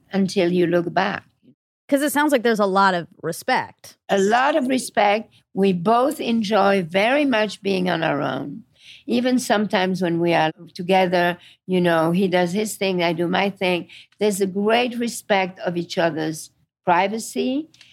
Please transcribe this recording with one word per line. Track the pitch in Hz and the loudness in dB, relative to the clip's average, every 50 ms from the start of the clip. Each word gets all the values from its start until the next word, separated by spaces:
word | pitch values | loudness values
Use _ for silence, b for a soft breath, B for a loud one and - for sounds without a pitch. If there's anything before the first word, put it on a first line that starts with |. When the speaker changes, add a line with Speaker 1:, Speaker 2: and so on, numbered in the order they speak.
| _ _ | _ _
Speaker 1:
until | - 190 196 180 - 202 175 175 | -2 -2 0 0 0 0 0 2
you | 175 180 175 | 2 2 2
look | 165 170 175 170 175 160 | 2 2 0 -2 0 -2
back. | 170 190 202 185 - - _ _ _ _ - _ _ _ _ _ _ _ - | -2 -2 -2 -4 -6 -10 _ _ _ _ -20 _ _ _ _ _ _ _ -2
Speaker 2:
'Cause | 285 269 | 0 0
it | 285 285 | 0 0
sounds | - 294 294 302 | 0 0 2 2
like | 285 247 | 2 2
there's | 208 240 226 190 | 2 0 2 2
a | 208 196 185 196 | 0 2 2 2
lot | 196 190 185 | 2 2 2
of | 170 156 - _ - | 0 -4 -8 _ -10
respect. | - 160 160 - - - 254 190 113 - - _ - - - _ _ - | -10 -8 -8 -8 -4 -2 -2 -2 -2 -6 -12 _ -20 -20 -20 _ _ -2
Speaker 1:
A | 190 196 | 0 2
lot | 190 202 220 247 262 294 302 | 2 2 2 2 2 2 0
of | 311 254 254 | 0 0 0
respect. | 262 254 254 - - 233 208 208 202 226 220 - b b b _ | -2 -2 -4 -2 -2 0 2 2 2 0 -2 -8 b b b _
We | _ 185 196 196 185 | _ 0 2 2 2
both | 180 165 214 233 240 254 302 - - | 2 2 2 2 4 2 0 -2 -4
enjoy | 269 233 233 226 220 190 220 190 196 202 196 196 180 | -4 -2 -2 -2 0 0 2 2 4 4 2 2 -2
very | 156 175 190 202 233 269 294 294 | -2 -2 0 0 2 2 2 2
much | 277 240 214 214 202 185 - | 2 2 0 0 -2 -4 -6
being | - 196 196 185 180 180 | -4 -2 -2 0 0 -2
on | 170 165 | -2 0
our | 160 156 147 143 | 0 -2 -2 -2
own. | 147 139 131 131 143 - - - - _ B B B B B B B | -2 -4 -4 -6 -8 -10 -12 -14 -18 _ B B B B B B B
Even | - 233 247 247 254 254 247 | -4 -2 0 0 0 0 0
sometimes | - - 226 208 214 190 - 190 185 185 190 180 | 0 0 0 0 0 0 0 0 0 0 0 -2
when | 190 170 170 170 | 0 0 0 0
we | 170 170 | 2 2
are | 165 160 156 156 - - 170 170 | 2 2 2 0 -2 -6 -16 -20
together, | _ - 180 170 190 185 185 180 185 175 175 175 175 B B B B B _ | _ -10 -2 2 2 2 4 2 2 2 2 0 -2 B B B B B _
you | - 185 180 | -2 0 2
know, | 180 175 170 165 160 165 | 4 4 4 4 2 2
he | 175 185 202 180 | 2 2 0 2
does | 175 180 180 175 175 | 2 2 0 0 0
his | 214 214 208 - - | -2 -4 -4 -4 -4
thing, | 202 190 185 175 | -4 -2 0 0
I | 170 170 | 0 0
do | 175 160 175 165 | 0 0 -2 0
my | 185 180 196 202 | 0 0 0 -2
thing. | 196 - 190 180 180 170 175 B B B B B B _ | -4 -2 -2 0 0 -2 -4 B B B B B B _
There's | 208 214 202 196 | -2 -2 0 0
a | 202 | -2
great | 190 180 202 202 214 226 240 247 247 240 233 | -2 -2 -2 0 2 2 2 0 -2 -4 -4
respect | 240 233 226 - - - 208 190 190 185 185 - | -6 -6 -6 -10 -4 -2 0 0 0 -2 -6 -8
of | - 180 170 | -6 -6 -4
each | 175 170 175 - 185 | -4 -6 -4 -2 0
other's | 165 170 165 160 156 160 160 156 - - _ _ _ _ _ _ _ | 0 0 0 -2 -4 -4 -6 -8 -12 -18 _ _ _ _ _ _ _
privacy | 190 175 175 190 202 214 226 214 - - 247 240 254 262 285 311 - b b b b | 2 2 2 2 0 -2 -6 -8 -8 -6 -4 -4 -2 -2 -4 -6 -8 b b b b